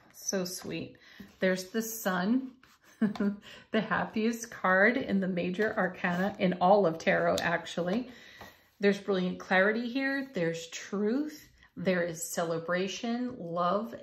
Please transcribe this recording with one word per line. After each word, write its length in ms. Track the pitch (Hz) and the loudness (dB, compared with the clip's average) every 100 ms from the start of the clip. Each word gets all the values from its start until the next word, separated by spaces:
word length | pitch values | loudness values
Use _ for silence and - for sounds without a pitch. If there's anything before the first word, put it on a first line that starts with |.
| - - | -20 -10
so 260 | - 196 | -4 -2
sweet. 520 | 180 - - 160 - - - - - - | -4 -8 -8 -8 -10 -14 -20 -20 -20 -2
There's 240 | 190 185 | 0 0
the 180 | - 226 | -2 -6
Sun, 680 | 226 - 196 180 190 262 - - - _ | -6 -4 -2 0 2 0 -2 -12 -20 _
<laughs> 240 | _ _ | _ _
the 800 | 208 - 202 202 - - - 220 | -2 0 -2 -2 -10 -20 -4 -2
happiest 680 | - 175 180 226 220 233 - | 0 -2 -2 0 0 -2 -8
card 460 | - 185 185 214 254 | -2 4 6 6 4
in 240 | - 196 | 0 0
the 80 | 185 | 0
major 460 | 180 175 185 214 226 | -2 -2 0 0 0
arcana, 580 | 185 - 180 175 196 - | -2 -2 -2 0 -2 0
in 160 | 185 180 | 0 4
all 260 | 185 208 180 | 6 8 6
of 120 | 165 | 2
tarot, 380 | 196 170 170 - | 2 4 4 2
actually. 680 | 175 170 - - 175 220 247 - - - - - _ - | 0 -2 -2 -4 -2 -2 -4 -12 -20 -20 -20 -20 _ 0
There's 180 | 202 196 | 2 2
brilliant 400 | - 185 180 180 | 0 0 0 -4
clarity 500 | - 185 196 220 240 | 2 4 4 2 -2
here. 420 | 262 269 277 269 | -2 -2 -2 -4
There's 340 | - 165 165 - | -2 -2 -2 -8
truth. 800 | - - 202 208 262 302 - - _ _ - | -12 -6 -2 0 0 -2 -8 -18 _ _ -4
There 260 | 180 180 | 0 0
is 200 | 175 165 | 0 -4
celebration, 1160 | - - 170 165 165 180 196 - 233 240 247 - | -6 -4 -2 -2 -2 -2 -2 -4 -4 -4 -6 -8
love, 560 | 170 170 175 196 233 - | -6 0 0 0 -2 -8